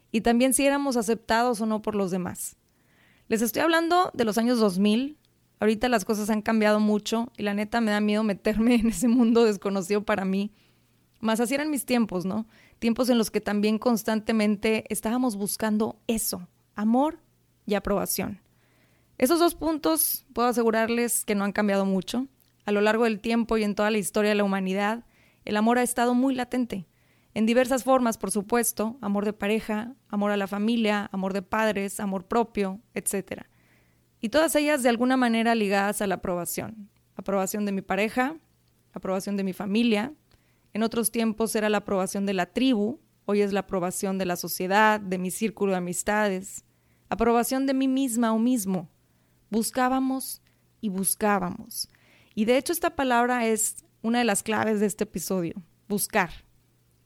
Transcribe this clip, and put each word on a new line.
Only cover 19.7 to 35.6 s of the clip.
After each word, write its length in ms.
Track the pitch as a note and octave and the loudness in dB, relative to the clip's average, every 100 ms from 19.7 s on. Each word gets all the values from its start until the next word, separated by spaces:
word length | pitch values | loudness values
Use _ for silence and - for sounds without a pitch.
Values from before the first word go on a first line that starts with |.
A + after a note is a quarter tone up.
| D#4 D#4+ D#4+ - - _ | 0 0 0 -2 -4 _
puedo 160 | A#3 A#3+ | -2 0
asegurarles 760 | A#3+ A3+ A3 A3+ A#3 A#3+ - - | 2 2 2 0 0 0 -2 -2
que 80 | |
no 100 | G#3 | -2
han 80 | G3+ | 0
cambiado 320 | F#3+ G#3 G3 | 0 0 2
mucho. 420 | G3 F#3+ - A#3 C4+ _ _ _ | 2 0 -2 -6 -6 _ _ _
A 80 | - | -2
lo 80 | G3+ | 2
largo 240 | G#3 A3 | 2 4
del 160 | A#3 G#3+ | 2 0
tiempo 380 | A3+ A#3 A3+ A3+ | -2 0 0 0
y 60 | |
en 100 | G#3 | 0
toda 160 | G3 G#3 | 0 0
la 80 | A3 | 0
historia 320 | F3 G#3+ G#3 | 0 0 2
de 40 | |
la 100 | G#3 | 2
humanidad, 600 | G3+ G3 F#3 F#3+ G3+ A#3 - _ _ _ | 2 0 -2 -2 -2 -4 -10 _ _ _
el 140 | - G#3 | -4 0
amor 200 | A3 A#3+ | 2 2
ha 40 | |
estado 320 | A#3+ - A#3+ | 2 0 2
muy 200 | B3 C4+ | 2 2
latente. 520 | B3+ A#3+ B3+ A#3 G3 - _ _ _ _ | 0 -4 -4 -4 -6 -10 _ _ _ _
En 100 | G#3 | -2
diversas 400 | A3 A#3 B3+ C4 | 2 4 2 0
formas, 320 | B3+ C4 A#3+ A3 | 2 2 2 -2
por 140 | G3 | -4
supuesto, 680 | G#3 G3 A#3+ A#3 - G#3+ C4 | -4 0 0 0 -2 -6 -4
amor 240 | G3+ G3+ G#3 | -4 -2 -2
de 80 | |
pareja, 600 | G#3 G3+ A3 - G#3+ A#3 C4+ - | -4 -2 -2 -2 -6 -6 -14 -8
amor 220 | G#3 G#3 | -2 0
a 60 | G3+ | 0
la 80 | G3 | -2
familia, 640 | G3+ G#3+ A#3 G#3+ G#3 - | -2 0 0 0 0 -4
amor 220 | F#3+ F#3+ | -6 -4
de 80 | G3 | -4
padres, 580 | F#3 A3 A3 G3+ G3 - | -4 0 0 0 -4 -6
amor 240 | G#3 F#3+ | -6 -6
propio, 560 | F#3 A#3 A#3 G#3+ F#3+ G3 _ | -2 0 0 -2 -4 -4 _
etcétera. 560 | G#3 - G3+ - - - _ _ _ _ _ _ - | -8 -4 -6 -6 -12 -14 _ _ _ _ _ _ -8
Y 100 | A3+ | 0
todas 240 | D4 D#4+ D4+ | 2 4 2
ellas 260 | D4 D4+ | 2 2
de 60 | A#3+ | 2
alguna 280 | A3+ B3 C4 | 2 2 2
manera 380 | A#3+ A3+ A3+ | 2 2 2
ligadas 460 | A#3 | 2